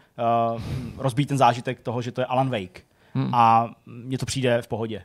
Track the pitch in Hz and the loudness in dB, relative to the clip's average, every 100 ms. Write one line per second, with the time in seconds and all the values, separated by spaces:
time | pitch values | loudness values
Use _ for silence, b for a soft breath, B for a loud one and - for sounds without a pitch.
0 | b - 117 117 117 117 B B 120 - | b -4 0 2 0 -2 B B -8 -6
1 | 131 120 143 139 120 120 123 123 - 117 | -4 -2 -2 4 4 4 -2 -8 -6 -6
2 | 120 127 127 127 135 120 92 - - b | -6 -4 -2 0 0 -2 -6 -14 -20 b
3 | b 131 135 123 113 113 117 - - 120 | b -4 0 6 6 6 2 -6 -20 -16
4 | 123 127 - 139 127 120 117 110 113 104 | -8 -6 -4 -2 0 0 -2 -6 -6 -8